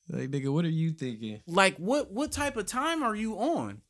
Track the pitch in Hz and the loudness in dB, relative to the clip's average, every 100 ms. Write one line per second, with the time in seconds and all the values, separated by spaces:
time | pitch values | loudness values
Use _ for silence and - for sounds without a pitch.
0 | - - 131 139 135 143 170 160 165 156 | -6 -6 -2 -2 0 2 2 2 0 0
1 | 131 113 113 107 - 175 190 - 180 285 | -6 -6 -8 -8 -2 6 6 4 0 0
2 | 226 196 294 - 294 233 190 247 302 330 | 0 -2 -4 -2 -2 -2 -4 0 0 0
3 | 262 208 220 202 247 330 110 104 _ | 0 0 -4 -2 0 0 -2 -8 _